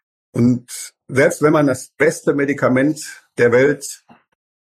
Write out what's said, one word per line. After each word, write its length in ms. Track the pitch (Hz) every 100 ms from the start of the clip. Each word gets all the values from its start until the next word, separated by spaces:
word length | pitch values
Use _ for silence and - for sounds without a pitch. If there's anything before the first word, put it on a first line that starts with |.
| _ _ _
Und 600 | - 120 120 - - - _ _
selbst 340 | 131 160 -
wenn 120 | 147
man 140 | 156 143
das 240 | 127 - _
beste 360 | 151 170 -
Medikament 920 | 143 139 139 127 131 143 151 - - _ -
der 140 | 120
Welt 520 | 120 139 143 - - _ - _ _ _ _